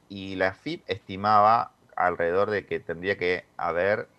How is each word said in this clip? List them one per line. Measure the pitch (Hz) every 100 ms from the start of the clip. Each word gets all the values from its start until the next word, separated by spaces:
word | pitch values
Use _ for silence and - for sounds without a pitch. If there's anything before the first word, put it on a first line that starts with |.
| _
y | 101 95 95
la | 95
fip | 104 147 170 -
estimaba | 95 - 95 104 107 104 117 - - _ -
alrededor | 90 85 85 92 104
de | 104 92
que | 82
tendría | - 82 92 101
que | 87 90 - -
haber | 82 82 95 107 -